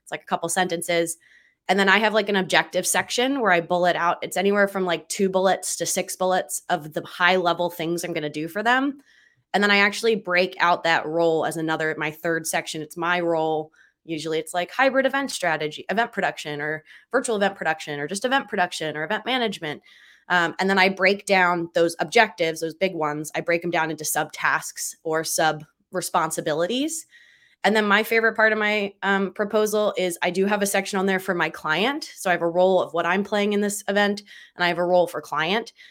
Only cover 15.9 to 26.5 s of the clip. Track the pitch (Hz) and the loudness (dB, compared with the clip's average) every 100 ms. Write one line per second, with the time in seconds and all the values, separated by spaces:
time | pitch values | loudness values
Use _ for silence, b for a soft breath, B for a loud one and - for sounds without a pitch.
15.9 | 196 233 - 160 151 156 147 151 156 B | -2 -2 -2 -4 -4 -8 -6 -6 -6 B
16.9 | B B 240 - 214 196 196 165 156 - | B B -2 0 0 0 0 -2 -2 -4
17.9 | 147 147 196 247 269 - 202 175 - 156 | -6 -6 -4 0 0 0 -2 -2 -2 -6
18.9 | 147 156 214 214 254 226 - 156 139 b | -4 -4 -4 -2 0 -2 -4 -8 -10 b
19.9 | b b b - 180 165 - 190 196 190 | b b b -2 2 2 0 2 4 4
20.9 | 190 190 196 - 190 175 175 170 170 170 | 4 2 2 2 4 4 2 0 2 0
21.9 | 170 170 233 214 - 165 160 160 147 190 | 0 0 4 4 2 -4 -2 -8 -4 -4
22.9 | 170 151 151 151 160 160 170 175 170 160 | -2 -4 -4 -6 -6 0 0 0 0 -2
23.9 | 156 151 151 156 - 151 147 - - - | -4 -4 -4 -4 -2 0 0 -4 -10 -10
24.9 | - 165 160 160 - 160 156 156 _ _ | -8 -4 -2 -2 0 0 0 -8 _ _
25.9 | 185 170 180 160 170 160 | -6 -2 -2 -2 -2 -2